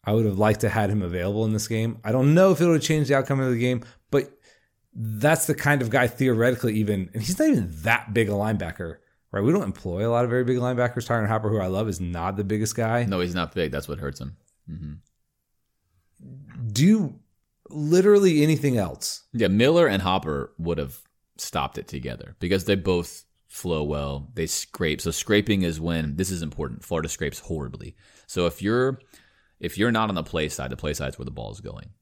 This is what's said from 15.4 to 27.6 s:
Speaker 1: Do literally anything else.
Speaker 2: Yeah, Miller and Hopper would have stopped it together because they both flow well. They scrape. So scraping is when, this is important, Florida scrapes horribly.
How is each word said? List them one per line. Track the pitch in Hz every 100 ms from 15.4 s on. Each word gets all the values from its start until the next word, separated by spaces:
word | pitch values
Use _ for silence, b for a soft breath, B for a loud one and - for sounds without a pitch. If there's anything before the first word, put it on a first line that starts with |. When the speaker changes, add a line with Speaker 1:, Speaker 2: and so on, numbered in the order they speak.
| _ _ _ _ _ _ _ _ 131 131 143 117 117
Speaker 1:
Do | 104 165 220 156 - _ _ _ _ -
literally | 151 151 175 190 202 196 151
anything | 151 156 143 123
else. | 90 67 - - _
Speaker 2:
Yeah, | 117 101
Miller | 101 127 170 160
and | 98
Hopper | 90 95 80 71 - -
would | 82 80
have | 69 - _ _ _ _
stopped | - - 67 -
it | -
together | 69 64 60 - -
because | 90 98
they | 90
both | 98 92 90 85 - _ _ _
flow | - 90 80
well. | 73 73 71 69 67
They | - 80
scrape. | - - - 82 73
So | 85
scraping | - - 107 104 101
is | 90 78
when, | 82 82 78 71
this | 92
is | 90
important, | 78 69 71 60
Florida | - 85 80
scrapes | - 73 -
horribly. | - 80